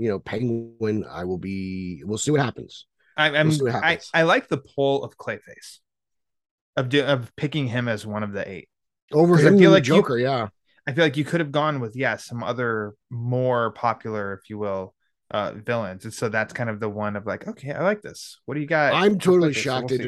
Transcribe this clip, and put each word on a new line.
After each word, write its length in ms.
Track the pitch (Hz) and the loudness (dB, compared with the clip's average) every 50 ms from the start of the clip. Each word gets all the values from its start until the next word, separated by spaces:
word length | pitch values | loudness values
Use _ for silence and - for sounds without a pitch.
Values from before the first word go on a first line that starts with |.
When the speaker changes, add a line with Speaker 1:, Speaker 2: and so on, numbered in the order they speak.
| 113 | -4
Speaker 1:
you 60 | 113 | -2
know, 100 | 98 95 | -2 -4
Penguin, 880 | - - - 110 127 120 117 117 117 117 117 - 110 107 107 107 - - | -6 -6 -6 -4 -2 -2 -2 -4 -6 -10 -8 -6 -4 -2 -2 -2 -4 -6
I 160 | - 165 180 | -8 -8 -6
will 140 | - 92 85 | -6 -6 -6
be, 640 | 90 95 98 95 95 95 92 95 92 90 87 71 76 | -6 -6 -6 -6 -6 -6 -8 -8 -8 -8 -10 -10 -8
we'll 140 | 95 107 110 | -6 -6 -4
see 120 | - 143 151 | 0 0 2
what 80 | 143 | 2
happens. 460 | 139 117 - - - - - - - _ _ _ _ _ _ | 0 0 -4 -8 -14 -16 -18 -20 -20 _ _ _ _ _ _
Speaker 2:
I, 100 | - 151 156 143 | 0 0 2 2
I'm, 120 | 151 156 156 | 4 4 4
Speaker 1:
We'll 80 | 156 147 | 2 2
see 40 | 135 | 0
what 100 | 120 120 | 0 0
Speaker 2:
I, 160 | - - 165 | 0 0 0
Speaker 1:
happens. 200 | 165 - - - - | 0 0 -4 -2 0
Speaker 2:
I 80 | 165 165 | 2 4
like 260 | 165 202 269 - - | 4 2 2 0 -2
the 80 | 170 131 | -4 -6
pull 460 | - - _ - 139 139 139 - - | -6 -6 _ 0 0 2 0 0 -2
of 120 | 113 - - | -6 -12 -12
Clayface, 600 | - 123 107 101 - - - - - - - - _ _ _ _ _ _ _ _ _ _ _ _ _ _ _ _ _ _ _ | -10 -10 -10 -10 -12 -18 -20 -20 -20 -20 -20 -20 _ _ _ _ _ _ _ _ _ _ _ _ _ _ _ _ _ _ _
of 120 | 147 127 123 | -4 -2 2
do, 160 | 135 143 135 | 2 2 2
of 260 | 135 143 127 117 110 _ | 2 0 0 -2 -6 _
picking 320 | - 151 143 135 156 139 120 | -6 -6 -4 -4 -4 -4 -2
him 180 | 110 123 120 | -2 -2 -2
as 180 | 120 110 101 - | -2 -4 -4 -6
one 160 | 107 104 107 107 | -8 -8 -6 -6
of 80 | 101 98 | -6 -6
the 160 | 98 95 - | -8 -8 -8
eight. 180 | 95 82 - _ _ _ _ _ _ _ _ _ 147 | -10 -14 -16 _ _ _ _ _ _ _ _ _ 4
Speaker 1:
Over 240 | 151 170 175 175 | 4 6 6 6
Speaker 2:
'Cause 80 | 160 147 | 8 8
I 40 | 160 | 8
Speaker 1:
him 40 | 196 202 | 8 10
Speaker 2:
feel 120 | 180 170 | 10 10
Speaker 1:
than 0 | |
the 60 | 190 | 8
Speaker 2:
like 100 | 190 131 | 8 6
you 80 | 123 156 | 6 4
Speaker 1:
Joker, 240 | 196 - - 127 117 | 4 4 4 0 0
yeah. 300 | 123 135 139 123 110 104 - _ _ _ _ _ _ 143 | 0 0 0 -2 -4 -6 -8 _ _ _ _ _ _ -4
Speaker 2:
I 40 | 127 | 0
feel 120 | 160 165 | 2 2
like 120 | 151 131 151 | 2 2 -2
you 60 | 143 | -2
could 160 | - - 170 | -2 -2 -2
have 120 | 165 143 135 | -2 -2 -2
gone 260 | 147 151 156 151 135 | 0 0 0 -2 -2
with, 140 | 120 110 110 | -6 -8 -6
yeah, 220 | 123 131 120 107 | -4 -2 -2 -2
some 260 | 101 - - 120 120 110 | -4 -8 -10 -10 -6 -4
other 520 | 98 120 120 123 117 113 110 107 104 104 _ _ _ | -4 -4 -2 -2 -2 -2 -2 -4 -6 -10 _ _ _
more 600 | 123 117 117 123 123 127 127 127 123 120 117 110 - | -10 -8 -4 -2 0 0 0 2 2 0 0 -2 -4
popular, 600 | - - 117 110 - - 117 107 107 101 98 98 | -2 -2 -2 -2 -2 -6 -8 -6 -6 -6 -6 -8
if 160 | 95 _ - | -10 _ -14
you 80 | 107 104 | -10 -8
will, 360 | 104 101 98 95 95 92 - _ _ _ _ _ _ - | -6 -6 -6 -6 -8 -10 -14 _ _ _ _ _ _ -6
uh, 220 | - 104 101 64 - | -4 -4 -4 -4 -6
villains. 520 | 107 107 - 120 117 107 92 92 95 - | -8 -6 -4 -4 -4 -4 -6 -10 -12 -14
And 80 | 113 - | -14 -8
so 160 | - 131 113 | -6 -6 -2
that's 240 | 107 110 107 107 - | -2 -2 -4 -4 -6
kind 160 | - 123 113 | -6 -6 -6
of 100 | 107 104 | -4 -6
the 120 | 113 107 | -6 -6
one 260 | 104 107 107 104 104 | -6 -6 -6 -6 -6
of, 80 | 104 101 | -6 -6
like, 240 | 107 98 - - 190 | -6 -8 -6 -8 -12
okay, 240 | 233 - - 135 147 | -14 -12 -12 -10 -6
I 100 | 120 156 | -2 -2
like 200 | 190 214 208 - | -2 -2 -2 -6
this. 360 | - - - - - - - _ | -14 -16 -16 -18 -20 -20 -18 _
What 100 | - 135 | -8 -8
do 60 | 151 | -6
you 60 | 147 | -4
got 260 | 147 165 156 147 135 135 | -2 0 2 2 2 4
Speaker 1:
I'm 220 | 160 185 208 214 | 4 4 4 2
Speaker 2:
for 60 | 180 | 4
Speaker 1:
totally 300 | - 180 185 180 170 151 131 | 4 4 6 6 6 4 2
Speaker 2:
Clayface? 20 | |
So 60 | 110 | 0
Speaker 1:
shocked 200 | 107 139 127 127 123 | -2 -2 -2 -2 -2
Speaker 2:
we'll 60 | 127 | -2
Speaker 1:
they 80 | 131 | -2
Speaker 2:
see. 60 | 123 127 | -2 -2